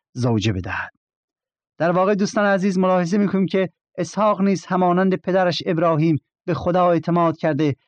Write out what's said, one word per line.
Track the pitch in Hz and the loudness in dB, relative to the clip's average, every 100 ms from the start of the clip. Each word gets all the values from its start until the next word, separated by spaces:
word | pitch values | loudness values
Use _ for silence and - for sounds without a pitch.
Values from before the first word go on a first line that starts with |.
| _ | _
زوجه | 123 123 110 104 | -4 0 0 0
بدهد. | 95 95 - - - _ _ _ _ _ _ _ - | -2 -6 -8 -10 -16 _ _ _ _ _ _ _ -4
در | 165 | 0
واقع | 180 190 | 2 0
دوستان | 202 202 214 | 0 -2 0
عزیز، | 202 196 202 185 | 0 2 0 0
ملاحظه | 185 185 170 202 | 2 2 0 0
می‌کنیم | 202 196 175 | 0 0 0
که | 190 180 - _ - | -2 -4 -8 _ -8
اسحاق | 170 190 214 190 | -6 -2 0 2
نیز | 196 180 - | 0 -2 -2
همانند | 185 180 175 190 | 0 2 2 2
پدرش | 180 - 185 180 - 185 | 0 0 0 0 0 -4
ابراهیم | 165 170 156 165 147 - _ | 0 0 2 2 0 -4 _
به | - | -6
خدا | 143 175 180 175 | -4 -2 2 2
اعتماد | 165 165 175 165 156 | 2 0 0 0 0
کرده | 160 143 151 135 | -2 0 0 -2